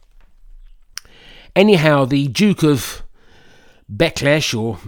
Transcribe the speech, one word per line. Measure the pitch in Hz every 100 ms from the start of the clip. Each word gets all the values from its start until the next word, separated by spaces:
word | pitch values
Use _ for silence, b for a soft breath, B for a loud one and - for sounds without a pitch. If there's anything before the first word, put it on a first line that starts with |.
| _ - - _ - - - - - - - b b b b
Anyhow, | - 202 196 151 147 135
the | 143 143
Duke | 110 208 190
of | 156 143 - - - - b b b b b b b
Becklech, | 202 165 - 135 151 147 117
or | 113 107